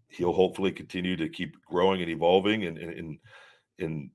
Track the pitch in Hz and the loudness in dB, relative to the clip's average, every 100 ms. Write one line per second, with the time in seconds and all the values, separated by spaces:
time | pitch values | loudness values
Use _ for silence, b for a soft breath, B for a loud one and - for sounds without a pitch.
0 | _ - 87 87 92 - 98 - - 92 | _ -2 0 4 2 2 -2 -4 -8 -4
1 | 90 87 80 - 78 - _ 90 95 92 | -2 -2 -4 -6 -10 -12 _ 2 4 2
2 | 85 76 85 95 101 110 87 82 85 82 | -2 0 4 6 4 0 -2 -8 -10 -10
3 | 82 76 B B B B B - 82 78 | -12 -14 B B B B B -8 -6 -6
4 | 65 | -10